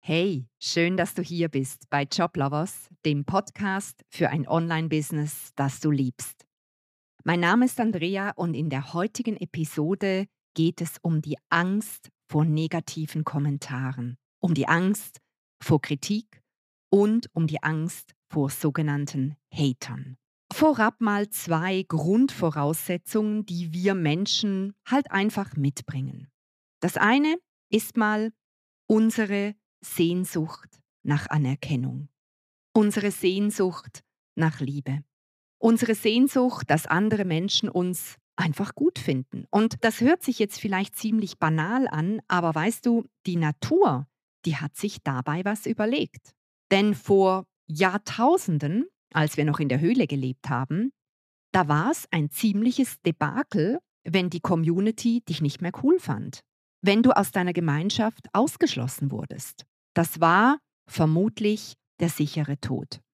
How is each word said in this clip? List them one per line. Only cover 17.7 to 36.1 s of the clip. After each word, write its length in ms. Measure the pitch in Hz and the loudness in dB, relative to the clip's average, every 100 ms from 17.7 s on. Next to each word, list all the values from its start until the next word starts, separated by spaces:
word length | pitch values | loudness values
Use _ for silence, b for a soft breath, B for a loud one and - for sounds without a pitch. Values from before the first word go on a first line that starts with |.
| 156 165 - - _ _ | -2 -4 -8 -18 _ _
vor 200 | 156 147 | -2 -2
sogenannten 880 | - 156 135 151 143 143 151 135 147 _ | 0 -2 0 -2 -2 -4 -2 -4 -4 _
Hatern. 680 | - 143 123 - 127 135 127 _ _ _ | -2 0 0 -8 -10 -12 -18 _ _ _
Vorab 480 | - 311 262 214 - | 2 2 4 2 2
mal 300 | 220 202 208 | -2 0 -2
zwei 560 | - - 165 180 190 190 | -6 -2 -2 0 -2 -2
Grundvoraussetzungen, 1600 | 160 151 214 269 - 170 151 143 160 - 175 - 220 214 208 208 | -2 2 2 2 2 -2 0 -2 -2 -4 -6 -2 -2 0 -2 -4
die 260 | 175 175 | -6 -4
wir 240 | 165 185 196 | 0 0 2
Menschen 800 | 156 156 202 - 214 190 196 - - | 0 0 0 -2 -2 -2 -4 -8 -2
halt 240 | 262 277 | -2 0
einfach 460 | 196 202 208 196 - | 0 0 -2 -6 -2
mitbringen. 720 | 139 - - 135 135 135 - _ _ _ _ _ | -2 -2 -8 -8 -8 -10 -20 _ _ _ _ _
Das 160 | 175 - | -4 2
eine 400 | 208 262 302 339 _ _ _ | 4 4 2 0 _ _ _
ist 260 | 220 - - | -2 0 -2
mal 380 | 214 214 220 - _ _ _ _ _ | 0 0 -2 -6 _ _ _ _ _
unsere 680 | 214 220 220 214 202 202 208 _ _ | 4 4 2 0 0 -4 -8 _ _
Sehnsucht 960 | - - 165 180 180 175 160 - - _ _ _ | -14 0 2 2 -2 -4 -4 -8 -20 _ _ _
nach 260 | - 147 - | -2 -2 0
Anerkennung, 760 | 151 135 143 - 139 131 127 147 _ _ _ _ _ _ | 0 0 -2 -4 -4 -4 -6 -12 _ _ _ _ _ _
unsere 380 | - 208 208 202 | 4 4 2 -2
Sehnsucht 960 | - 185 190 208 - 185 170 - - _ _ _ - | 0 0 2 0 0 0 -2 -14 -20 _ _ _ 0
nach 240 | 165 - | 0 0
Liebe, 440 | 131 143 135 143 - _ _ _ _ _ | -6 -6 -6 -6 -8 _ _ _ _ _
unsere 380 | 226 226 226 220 | 2 4 2 0
Sehnsucht, 720 | 220 | 0